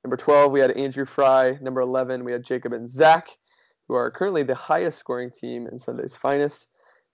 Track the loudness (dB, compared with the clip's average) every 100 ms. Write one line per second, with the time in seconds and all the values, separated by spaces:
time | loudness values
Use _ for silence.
0 | -8 -4 4 6 6 4 2 2 -4 -6
1 | -6 2 4 4 4 0 -6 -4 -2 -2
2 | -4 -6 -6 -8 -6 -6 -6 -8 -8 4
3 | 6 6 0 -20 _ _ _ _ -6 -4
4 | -4 -4 -4 -2 -2 -4 -2 -2 -2 -6
5 | -8 -8 -10 -12 -12 -10 -12 -12 -12 -10
6 | -10 -6 -2 0 -2 -4 -20 _ _ _
7 | _